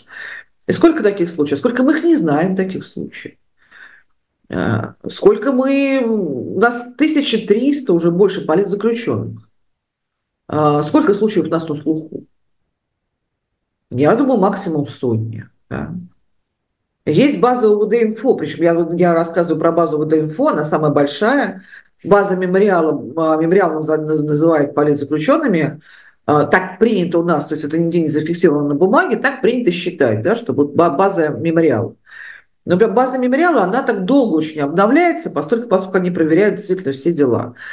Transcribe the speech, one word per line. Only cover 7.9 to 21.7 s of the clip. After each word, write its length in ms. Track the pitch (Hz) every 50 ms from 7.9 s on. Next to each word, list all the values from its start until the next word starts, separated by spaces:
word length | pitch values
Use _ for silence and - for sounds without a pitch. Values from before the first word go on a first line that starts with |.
| 175
уже 160 | 170 165 170
больше 360 | 170 180 208 190 - - - -
политзаключенных. 1000 | 156 185 202 175 - - 208 233 233 233 - - 120 101 - 117 - - - _ _ _ _ _ _ _ _ _ _ _ _ _ _ _ _ _ _ _ _ -
А, 360 | 147 151 151 147 147 147 151
сколько 300 | - - 302 - 190 208
случаев 320 | - 220 214 - 180 - 160
у 20 |
нас 180 | 165 165 165 -
на 60 | 147
слуху? 500 | 147 - 151 156 160 156 156 - - - _ _ _ _ _ _ _ _ _ _ _ _ _ _ _ _ _ _ _ _ _ _ _ _ _ _ _ _ _ _ _ _ -
Я 260 | - 123 143 151 208
думаю, 240 | 247 285 254 262 202
максимум 480 | 185 208 196 - - 175 156 147 135 -
сотня, 640 | - - - 123 113 110 113 113 107 107 - - _ _ _ -
да. 220 | 127 135 - 156 - 180 175 - _ _ _ _ _ _ _ _ _ _ _ _ _ _ _ _ _ _ -
Есть 340 | - 151 175 262 294 240 175
база 300 | 180 247 254 247 226 214
У 160 | 208 208 214
В 40 | -
Д 140 | 214 233 226
Инфо, 320 | 214 214 - 262 262 196
причем 260 | - 156 135 - 147
я, 260 | 165 170 170 170 170 160 170 175
я 160 | 180 175 165
рассказываю 460 | 165 165 165 - 180 165 160 156 156
про 120 | 170 165
базу 260 | 165 170 165 156 156 147
У 40 |
В 40 | 151 151
Д 120 | 156 156
Инфо, 300 | 156 156 156 - 277 302
она 140 | 233 156 151
самая 280 | 156 175 147 156 147
большая. 720 | 143 147 143 143 - - 208 226 277 285 233 190 190 - - -